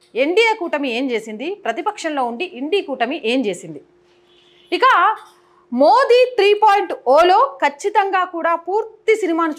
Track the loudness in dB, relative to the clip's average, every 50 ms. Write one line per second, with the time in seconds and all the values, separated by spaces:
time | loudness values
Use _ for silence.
0 | _ _ -4 -2 -2 0 2 2 2 2 0 -2 -4 -6 -6 -4 -4 -4 -4 -4
1 | -4 -4 -4 -6 -6 -8 -12 -10 -10 -10 -10 -8 -8 -8 -6 -6 -6 -6 -6 -6
2 | -6 -6 -4 -4 -4 -4 -6 -8 -10 -10 -10 -10 -6 -4 -2 -4 -4 -4 -6 -4
3 | -4 -4 -4 -4 -4 -2 -2 -2 -2 -4 -6 -8 -10 -16 -18 -18 -20 _ _ _
4 | _ _ _ _ _ _ _ _ _ _ _ _ _ _ -4 0 2 2 4 4
5 | 2 0 0 -4 -10 -20 _ _ _ _ _ _ _ _ -2 2 4 4 6 4
6 | 4 4 4 4 4 4 2 2 2 2 4 4 4 4 4 2 0 -4 -8 -4
7 | 0 2 4 4 6 4 4 4 2 0 0 -2 -4 -4 -4 -4 -6 -2 0 0
8 | 0 0 0 -2 -2 -4 -4 -4 -2 -2 -2 -2 -4 -4 -4 -4 -4 -6 -10 -6
9 | _ 0 0 0 0 -2 -2 -2 -2 -2 -4